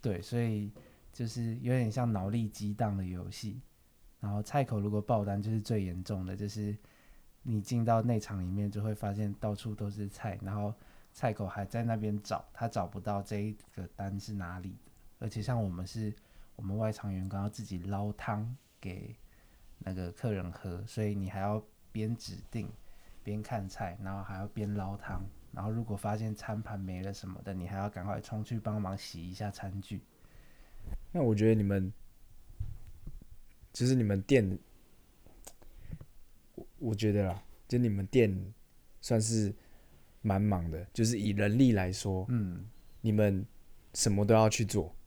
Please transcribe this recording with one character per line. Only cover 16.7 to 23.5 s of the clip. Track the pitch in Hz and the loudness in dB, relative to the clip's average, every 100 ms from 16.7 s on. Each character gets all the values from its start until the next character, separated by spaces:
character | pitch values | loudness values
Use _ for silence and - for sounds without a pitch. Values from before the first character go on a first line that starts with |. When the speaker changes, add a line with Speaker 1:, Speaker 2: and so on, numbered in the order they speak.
| 101 | 0
Speaker 1:
外 | 110 | 0
场 | 107 104 | -2 -4
员 | 95 92 | -4 -4
工 | 98 | -2
要 | 101 | -4
自 | - | -4
己 | 101 92 | -8 -6
捞 | 87 101 104 | -4 -2 -2
汤 | 104 - 104 110 127 _ _ | -4 -4 -4 -4 -8 _ _
给 | 98 92 101 113 - - - - - - | -10 -8 -10 -14 -18 -20 -20 -20 -20 -12
那 | - | -8
个 | 92 90 | -6 -6
客 | 87 120 | -4 -2
人 | 101 87 | -2 -4
喝， | 90 95 87 104 | -8 -8 -8 -8
所 | - | -2
以 | 107 101 | 0 0
你 | 95 | -2
还 | 95 | -2
要 | 98 107 - - - | 0 0 -4 -20 -10
边 | 110 107 113 | -4 -2 -2
指 | - 92 - | -6 -12 -8
定 | 117 - 110 - - - - | -6 -6 -10 -16 -18 -18 -14
边 | - 104 | -6 -6
看 | 107 | -4